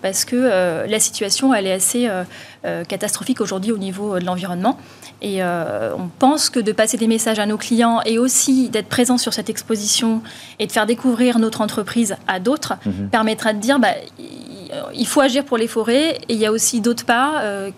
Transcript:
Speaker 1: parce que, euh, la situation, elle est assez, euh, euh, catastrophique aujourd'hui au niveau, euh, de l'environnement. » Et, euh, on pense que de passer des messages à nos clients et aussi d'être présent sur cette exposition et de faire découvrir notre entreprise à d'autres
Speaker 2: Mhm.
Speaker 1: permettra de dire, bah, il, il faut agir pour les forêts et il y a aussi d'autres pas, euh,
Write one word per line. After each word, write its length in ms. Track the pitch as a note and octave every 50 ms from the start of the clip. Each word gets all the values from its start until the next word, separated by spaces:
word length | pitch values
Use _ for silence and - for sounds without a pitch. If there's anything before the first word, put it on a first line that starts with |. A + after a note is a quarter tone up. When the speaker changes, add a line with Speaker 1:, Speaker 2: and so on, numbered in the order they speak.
| -
Speaker 1:
parce 220 | F#3+ F#3+ - -
que, 120 | - B3
euh, 500 | B3 C4 B3 G3 F#3 F3+ F3+ D#3+ D3 G#2+
la 120 | G#2+ G#2+ A3
situation, 520 | - - - - G#3+ G3 G3 - C4+ C4+ B3+
elle 120 | G#3 F#3+
est 60 | F#3+ F#3
assez, 360 | F#3+ F#3+ - - A#3+ B3 A3+
euh, 160 | G3 F#3 F3+ F3+ - - - - - - -
euh, 180 | F3 E3+ E3+ F3
catastrophique 560 | - G3+ F#3+ G#3 G#3 - - F#3+ - B3+ -
aujourd'hui 320 | A3 F#3 G3 F#3+ F#3+ A3 A3+
au 60 | G3+
niveau, 380 | F#3+ F#3+ F#3 G3 G#3 G#3 G3
euh, 40 | F3+
de 40 | F3+
l'environnement. » 540 | F3+ F3+ F3+ F#3 F#3 F3+ F3 F#3+ A#3 - - - - - - - - - - -
Et, 200 | G#3 G3 F#3+ F#3
euh, 500 | F3 F3 E3+ D#3+ - G#2 G#2 A2+ G#2+ D#2+ -
on 100 | F#3 F3 - -
pense 300 | B3 B3+ D4+ D4 - -
que 100 | - B3+
de 120 | G#3 G#3+ G#3+
passer 240 | - A3 A3 -
des 100 | A3+ A3+
messages 320 | A3+ A3+ A3 - A3+ A3 G#3+
à 60 | G#3
nos 140 | G#3 G#3+ G#3
clients 420 | - - A#3+ A3+ A#3+ A#3 A#3 A3 -
et 120 | A3 A3+ A3+
aussi 520 | B3 C4 - - - - C4 C4 B3+ A3
d'être 180 | - G#3+ G3+ -
présent 300 | - - B3 A#3+ B3 B3
sur 160 | - A#3 -
cette 160 | - G3+ -
exposition 720 | A3 - - - A3+ G3+ G#3 G#3 - - A#3+ A3+ A3 A3 A3 - - - - - - -
et 80 | G#3+
de 60 | - -
faire 140 | A3+ G#3+
découvrir 520 | G#3 A#3+ A3+ - C4 A#3 A3 B3 B3 A#3+ A#3
notre 220 | A3+ A3 A3 -
entreprise 560 | G#3+ G#3 - A3+ G3+ G3 - A#3 A#3 G3 F#3+ - -
à 140 | - F#3+ F#3
d'autres 340 | F#3 A#3+ D4 D4+ - - G3+ - -
Speaker 2:
Mhm. 240 | G#3 F#3 F#3+ G3+ -
Speaker 1:
permettra 420 | G#3+ A3 A3 A3 A3 A3 - A3 G#3+
de 60 | G#3
dire, 200 | G3+ A#3+ C#4 C#4
bah, 100 | A3+ G3 - - - - - -
il, 80 | - - - - - - - G3 F3+ - - D3+ - - -
il 120 | - A#3
faut 140 | - - -
agir 240 | C4 C#4 A#3+ C#4+ C#4
pour 140 | - B3 A3+
les 80 | A#3
forêts 460 | A3+ - A3+ G#3+ A3+ A#3+ C#4 D#4 E4 D4 - - -
et 40 | A#3
il 40 | G#3+
y 80 | A3
a 60 | G#3+ G#3+
aussi 280 | A3+ - - - A#3
d'autres 240 | G#3 A#3+ A#3+ A#3 -
pas, 360 | - A#3 A#3+ C4 D4 B3+ G3+ G#3+
euh, 280 | G#3 G3+ G3 G3 G3 F#3+